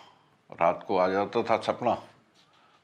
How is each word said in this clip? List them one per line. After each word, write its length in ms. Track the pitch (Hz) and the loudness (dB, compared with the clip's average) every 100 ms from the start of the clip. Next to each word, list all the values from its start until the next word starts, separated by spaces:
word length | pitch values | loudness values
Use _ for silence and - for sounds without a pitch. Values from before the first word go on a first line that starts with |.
| - _ _ _ - | -16 _ _ _ -14
रात 340 | - 85 85 - | 0 0 0 -2
को 100 | 95 | 2
आ 100 | 92 | 2
जाता 360 | 98 101 120 | 2 0 -2
था 140 | 107 104 | 0 0
सपना, 380 | - - 120 95 - - _ _ _ _ _ _ | 0 -2 0 -2 -6 -20 _ _ _ _ _ _